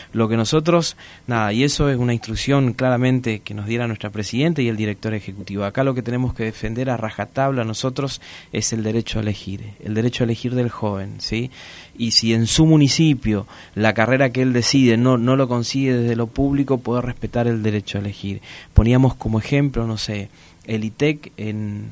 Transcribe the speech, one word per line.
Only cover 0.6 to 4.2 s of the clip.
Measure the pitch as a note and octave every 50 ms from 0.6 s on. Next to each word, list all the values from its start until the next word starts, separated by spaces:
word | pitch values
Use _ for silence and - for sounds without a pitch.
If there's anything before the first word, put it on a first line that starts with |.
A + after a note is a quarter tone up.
| D#3 E3 E3+ E3+ D#3+ - - - - - - - - -
nada, | B2 A2+ A2 G#2 G#2
y | A#2 C3+
eso | D3 C#3+ - D3+ C#3+
es | C3+
una | A#2+ B2 A#2+ A#2
instrucción | A2+ - - A2+ - - - C#3 C#3 C3+ B2 A2+
claramente | - C3 B2+ B2+ A#2+ B2+ B2+ C3 B2+ B2+ A#2+ A2 G#2
que | - - G#2
nos | G#2 G2+ G#2
diera | A2+ A#2+ A#2+
nuestra | A#2 A2 - - G#2
presidenta | G2+ G#2+